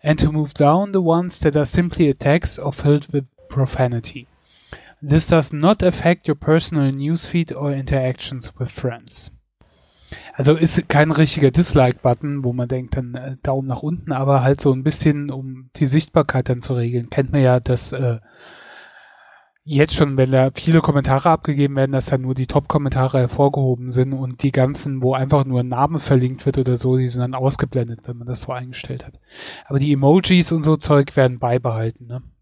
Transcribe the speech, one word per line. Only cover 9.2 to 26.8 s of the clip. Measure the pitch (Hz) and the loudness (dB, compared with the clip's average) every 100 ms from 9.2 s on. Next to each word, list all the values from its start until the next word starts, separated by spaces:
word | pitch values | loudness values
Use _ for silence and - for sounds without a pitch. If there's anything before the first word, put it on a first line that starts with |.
| - - _ _ _ _ _ _ _ - - | -18 -20 _ _ _ _ _ _ _ -20 -14
Also | - 135 | 0 2
ist | 156 160 - - | 4 2 0 0
kein | 143 151 | 2 2
richtiger | 151 156 - 139 | 2 0 2 2
Dislike-Button, | 151 175 151 127 - 127 120 147 143 | 2 2 4 2 2 -2 -2 -4 -4
wo | 127 | -4
man | 123 123 | -4 -4
denkt, | 131 127 135 | -6 -6 -8
dann, | 123 | -6
äh, | 123 131 131 | -12 -12 -8
Daumen | - 135 135 | -4 -4 -4
nach | 123 | -6
unten, | 151 175 - | -6 -6 -6
aber | 135 135 139 | -2 2 4
halt | 127 143 | 4 2
so | 143 | 2
ein | 131 | 2
bisschen, | 143 - 156 147 143 | 0 0 0 0 -4
um | 131 135 131 127 - | -8 -10 -14 -18 -4
die | 139 | 2
Sichtbarkeit | 147 - 165 143 131 123 | 2 2 0 2 0 0
dann | 123 | -4
zu | - | -2
regeln. | 123 120 123 120 | -2 -2 -4 -2
Kennt | - 135 | -4 0
man | 147 | 2
ja, | 127 127 | 4 2
dass, | - 123 - | 0 -4 -4
äh, | 135 127 113 _ _ - - - - - - _ _ _ _ _ _ | -4 -2 -4 _ _ -20 -20 -20 -20 -20 -20 _ _ _ _ _ _
jetzt | 151 143 151 | -2 2 2
schon, | - 147 135 | 2 0 2
wenn | 131 | 2
da | 131 135 | 4 2
viele | - - 160 | 0 2 2
Kommentare | 160 143 131 135 170 | 4 0 2 2 2
abgegeben | 160 - 143 143 139 | 0 0 0 0 2
werden, | 135 | 0
dass | 135 - | 0 -2
dann | 131 | -4
nur | 131 | -2
die | 131 127 | -4 0
Top-Kommentare | 156 - 151 139 131 131 135 | -2 0 -2 0 0 0 0
hervorgehoben | 120 - 139 143 135 123 127 | 0 2 0 2 0 -2 -2
sind | 123 131 | -2 0
und | 135 127 123 | -2 -6 -2
die | 139 | -2
ganzen, | 135 131 143 147 135 | 2 0 -2 -6 -2
wo | 127 | -2
einfach | 131 135 143 | 0 0 0
nur | 135 127 | 2 -2
ein | 123 | -2
Name | 123 151 160 | -2 0 -2
verlinkt | - 135 127 131 | 2 2 2 -2
wird | 143 135 | -2 0
oder | 127 | 0
so, | 123 | 0